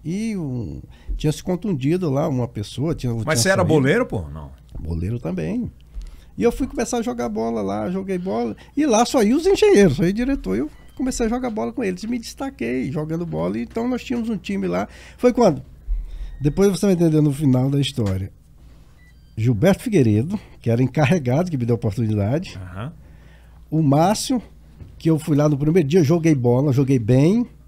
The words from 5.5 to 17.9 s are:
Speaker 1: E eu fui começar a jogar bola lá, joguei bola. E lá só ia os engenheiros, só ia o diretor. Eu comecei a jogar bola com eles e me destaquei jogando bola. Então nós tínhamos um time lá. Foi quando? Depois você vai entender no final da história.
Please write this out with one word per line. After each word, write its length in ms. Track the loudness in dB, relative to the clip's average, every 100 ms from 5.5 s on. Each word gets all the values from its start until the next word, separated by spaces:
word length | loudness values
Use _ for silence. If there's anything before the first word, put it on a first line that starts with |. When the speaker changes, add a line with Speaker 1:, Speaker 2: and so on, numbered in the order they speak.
| -4 -6 -10 -16 -14 -14 -18 -20 -2
Speaker 1:
E 60 |
eu 80 | -2
fui 160 | 0 -6
começar 300 | -4 -4 -4
a 40 |
jogar 260 | -4 -6 -6
bola 320 | -4 -4 -4
lá, 260 | -4 -4 -4
joguei 300 | -6 -6 -6
bola. 360 | -4 -4 -4 -8 -10 -2
E 80 | 2
lá 180 | 2 2
só 180 | 2
ia 120 | 2 2
os 120 | 2
engenheiros, 480 | 4 6 8 6 4
só 80 |
ia 60 | 0
o 40 |
diretor. 420 | 0 -2 -4 -2 -4
Eu 120 | -4 -8 -20 -6
comecei 300 | -6 -2 -2
a 40 |
jogar 200 | -2 -4
bola 220 | -4 -6
com 100 | -4
eles 200 | -6 -6
e 40 | -6
me 120 | -8
destaquei 720 | -8 -10 -10 -6 -6 -4 -4
jogando 340 | -6 -6 -6 -6
bola. 320 | -4 -4 -4
Então 300 | -6 -6 -4
nós 160 | -4
tínhamos 260 | -4 -6 -4
um 80 | -6
time 300 | -6 -4 -4
lá. 200 | -4 -6 -12 -20 0
Foi 140 | 0
quando? 300 | 4 2 2 -8 -18 -6 -6 -6 -12 -12 -4
Depois 280 | -2 2 2
você 160 | 2 2
vai 60 |
entender 280 | 4 4 4
no 100 | 2
final 360 | 2 2 2 2
da 100 | 0
história. 520 | -2